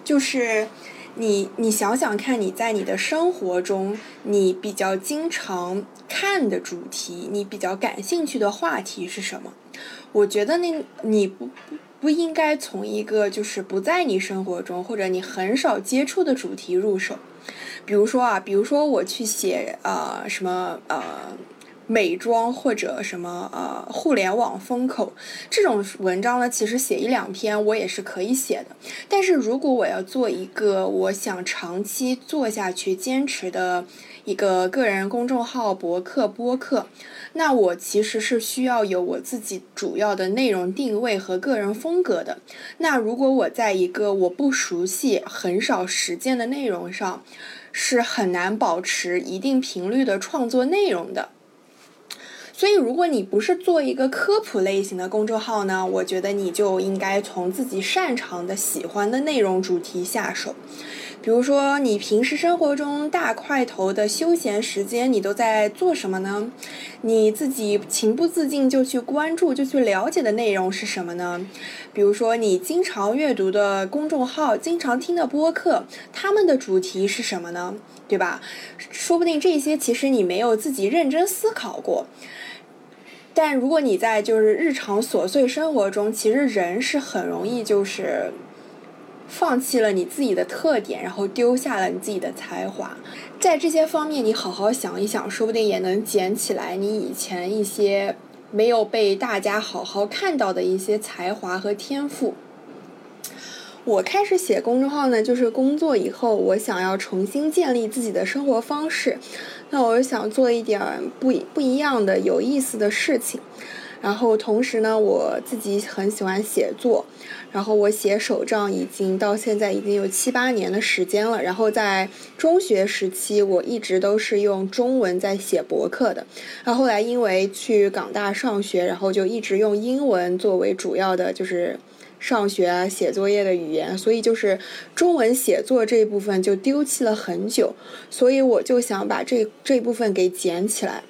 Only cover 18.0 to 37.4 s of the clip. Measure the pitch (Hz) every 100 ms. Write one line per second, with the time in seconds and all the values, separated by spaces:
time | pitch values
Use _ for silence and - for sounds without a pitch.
18 | 214 254 247 190 190 196 220 285 302 226
19 | 185 - 220 - 190 180 - - 190 180
20 | 156 - - - 190 185 180 170 - 135
21 | 85 71 - - - - - - - 226
22 | 185 180 233 233 233 254 277 214 - -
23 | 202 180 175 175 - - 90 60 - -
24 | 330 240 185 214 233 190 - 247 254 240
25 | 190 - - - - - 392 214 196 -
26 | 190 185 233 247 247 240 214 240 - -
27 | 220 247 202 190 214 208 208 220 190 -
28 | 190 - 196 262 - - - - - -
29 | - 403 370 320 220 262 285 254 190 185
30 | 190 262 233 185 190 - 214 190 190 196
31 | 190 196 - 180 185 - 170 185 202 -
32 | 254 254 - 311 240 214 190 185 196 185
33 | 254 262 277 - 185 185 180 180 180 -
34 | - - - 190 202 185 185 269 233 196
35 | 196 240 247 254 240 254 220 190 175 180
36 | 185 - 208 202 240 254 - 240 - -
37 | - - - 320